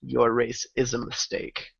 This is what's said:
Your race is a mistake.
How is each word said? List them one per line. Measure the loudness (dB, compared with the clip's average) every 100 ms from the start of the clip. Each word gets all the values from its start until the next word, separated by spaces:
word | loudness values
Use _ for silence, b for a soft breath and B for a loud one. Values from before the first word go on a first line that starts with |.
Your | -2 4 4
race | 4 2 -2 -8 -2
is | 0 0
a |
mistake. | -6 -4 -4 -4 -6 -10 -12 _